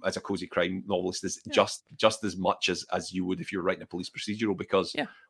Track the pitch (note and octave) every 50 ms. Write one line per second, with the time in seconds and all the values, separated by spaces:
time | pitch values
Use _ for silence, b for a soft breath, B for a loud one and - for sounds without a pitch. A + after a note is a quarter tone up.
0 | - F#2+ - - - - G2 F2 F2+ - - F#2+ F2 F2+ F#2+ F#2 - G2+ G2+ G#2+
1 | F#2 F#2 F#2 - - F2+ - - - - - D3+ G2+ - - - - - - -
2 | G#2+ A2 - - A2 G2+ F#2 F#2 F#2 F#2 G2 - - F#2+ F2+ - - - F2+ F2+
3 | E2+ - F#2 F#2 F2+ F#2 F#2 F2 E2+ - G2+ F#2 E2+ F#2 F#2 D#2+ E2+ - - F2+
4 | F2+ - - - - G#2+ G#2 G#2+ A2+ G#2 F#2+ E2+ - - - F#2+ F2+ - - -
5 | C#3+ b b b b